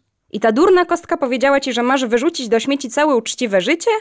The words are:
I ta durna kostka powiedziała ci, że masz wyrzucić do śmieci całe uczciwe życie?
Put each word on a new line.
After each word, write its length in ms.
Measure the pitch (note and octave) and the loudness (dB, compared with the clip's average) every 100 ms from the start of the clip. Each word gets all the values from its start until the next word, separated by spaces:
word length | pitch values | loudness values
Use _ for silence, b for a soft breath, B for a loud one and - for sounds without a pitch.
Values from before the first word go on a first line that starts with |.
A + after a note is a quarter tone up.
| _ _ _ | _ _ _
I 80 | G3+ | -4
ta 120 | A3+ | 0
durna 340 | A3 F#4+ F#4 F4 | 2 4 4 2
kostka 320 | E4+ - E4 | -2 -4 -4
powiedziała 420 | B3+ B3+ C#4 C#4 | -2 0 2 2
ci, 140 | C4+ | 0
że 100 | A#3 | -2
masz 220 | A#3+ C4+ B3 | 0 0 0
wyrzucić 440 | A#3 D4+ E4 A#3 | 0 0 -4 -2
do 100 | A3+ | -2
śmieci 300 | C4+ C#4 B3 | 0 -4 -4
całe 260 | - D4+ B3 | 0 2 2
uczciwe 460 | A3+ - A#3+ F#3+ | -2 -4 -2 0
życie? 300 | F#3 E4 A#4 A4 | 0 0 0 -2